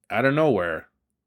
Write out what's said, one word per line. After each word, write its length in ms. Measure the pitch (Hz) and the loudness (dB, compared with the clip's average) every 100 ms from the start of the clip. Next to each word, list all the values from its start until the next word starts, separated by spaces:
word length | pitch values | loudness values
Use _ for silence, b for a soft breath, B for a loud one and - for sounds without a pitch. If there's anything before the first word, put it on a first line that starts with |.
| - | -8
Out 160 | 104 135 | -2 0
of 80 | |
nowhere, 540 | 147 156 104 85 80 - _ _ _ | 2 2 2 -2 -6 -10 _ _ _